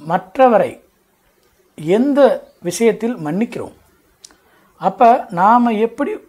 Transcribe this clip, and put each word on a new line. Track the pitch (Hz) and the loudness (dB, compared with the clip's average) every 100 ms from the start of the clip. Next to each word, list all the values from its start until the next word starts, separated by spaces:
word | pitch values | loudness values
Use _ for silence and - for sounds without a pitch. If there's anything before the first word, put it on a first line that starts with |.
| 156 | -6
மற்றவரை | 180 - - 254 208 127 - _ _ _ _ _ _ _ _ _ | -6 -4 2 4 4 0 -6 _ _ _ _ _ _ _ _ _
எந்த | - 156 208 277 277 254 180 - _ | -10 -2 0 2 4 2 2 -6 _
விஷயத்தில் | 170 - 233 202 233 214 | -10 -2 0 0 -4 -8
மன்னிக்கிறோம்? | 151 175 240 - 98 - _ _ _ _ - _ _ _ _ _ | -6 -4 -6 -8 -14 -16 _ _ _ _ -20 _ _ _ _ _
அப்ப | 175 - 233 269 - | -6 2 4 4 0
நாம | 170 196 240 240 | 0 2 4 2
எப்படி | 214 226 - 285 427 | 0 -4 -4 -6 -8